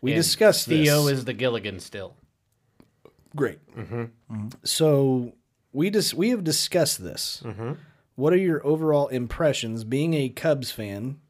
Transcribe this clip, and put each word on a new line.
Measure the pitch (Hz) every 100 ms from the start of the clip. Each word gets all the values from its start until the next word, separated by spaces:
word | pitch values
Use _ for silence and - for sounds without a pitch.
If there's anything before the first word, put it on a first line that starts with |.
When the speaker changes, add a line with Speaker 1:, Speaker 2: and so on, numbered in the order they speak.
Speaker 1:
We | 127
Speaker 2:
And | 160
Speaker 1:
discussed | 160 - 214 208 -
Speaker 2:
Theo | 160 151 147 147
Speaker 1:
this. | 139
Speaker 2:
is | 120
the |
Gilligan | 110 127 117 104 98
still. | - 104 95 - _ _ _ _ _ _ _ _ - _ _ 147
Speaker 1:
Great. | 131 82 _ -
Speaker 2:
Mm-hmm. | 107 117 117 - - 110 107 -
Speaker 1:
So | - - 156 143 139 131 120 - _ _ _
we | 131 175
dis-, | 208 180
we | 123 202
have | 247
discussed | 165 147 - 180 156 -
this. | 92 - - - 123
Speaker 2:
Mm-hmm. | 101 117 180 - _ _ -
Speaker 1:
What | 139
are | 180
your | 190 151 139
overall | 156 156 147 143
impressions, | 127 120 - 160 135 117 113
being | 110 131 160
a | 160 135
Cubs | 120 165 143 123
fan | - 104 101 120 143 _